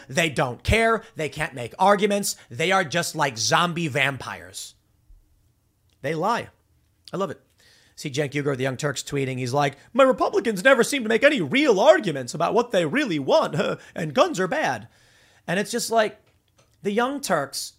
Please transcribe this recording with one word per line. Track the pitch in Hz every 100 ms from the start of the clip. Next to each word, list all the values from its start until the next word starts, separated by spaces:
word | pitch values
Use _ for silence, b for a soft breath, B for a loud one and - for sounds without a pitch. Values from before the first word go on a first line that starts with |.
| B
They | 135 165
don't | 127 139 117
care. | - 220 226 220 B -
They | 151
can't | 156 156 135
make | 117 -
arguments. | 190 202 202 202 196 - B
They | 120 165
are | 190
just | 170 170 165 156
like | 143 113
zombie | 107 151 175 165 165
vampires. | 131 135 135 - 98 85 95 - - _ _ _ - _ _ _ _ _ _ _ _
They | 131
lie. | 160 185 233 - _ _ _ _ _ -
I | 170
love | 190
it. | - _ _ b b b -
See | 160
Cenk | 131 147
Uygur | 143 139
of | 131
the |
Young | 131 127
Turks | 147 135
tweeting. | - 143 135 127
He's | 127
like, | 135 143 139 b
"My | 240
Republicans | 269 262 359 415 226 202
never | 220 269
seem | 226 285
to | 214
make | 226
any | 277 294
real | 147 214 302 190
arguments | 247 349 208 143 123 156
about | 170
what | 180 240
they | 196 165
really | 214 285 156
want, | 135 302 254 147
<laughs> | - - - -
and | 165
guns | 139 359 262
are | 185
bad." | 277 226 120 107 b b b b b -
And | 175
it's | 196
just | 240 -
like, | 226 214 - _ _ _ _ _ _
the | 196
Young | 208 247 285
Turks | - 170 135 - -